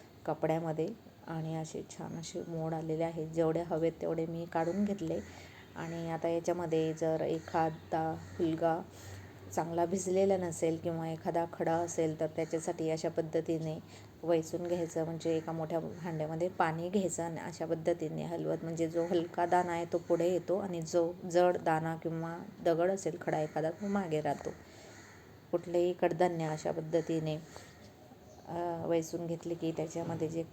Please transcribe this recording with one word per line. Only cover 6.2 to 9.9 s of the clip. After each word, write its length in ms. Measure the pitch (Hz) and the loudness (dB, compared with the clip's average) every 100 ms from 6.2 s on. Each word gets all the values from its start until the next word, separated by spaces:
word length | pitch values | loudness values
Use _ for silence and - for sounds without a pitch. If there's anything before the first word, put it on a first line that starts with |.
| 170 | 0
याच्यामध्ये 680 | 170 170 175 170 160 160 | 0 0 0 2 2 2
जर 260 | 156 165 160 | 2 0 2
एखादा 960 | 151 160 160 175 160 160 - 165 160 165 - - | 0 -2 0 2 2 0 -4 -2 0 -4 -8 0
हुलगा 440 | 170 160 165 165 - - - - - - - | 0 4 2 2 -2 -12 -14 -14 -14 -16 -6
चांगला 320 | - 165 170 | -2 0 2
भिजलेला 500 | 170 | 2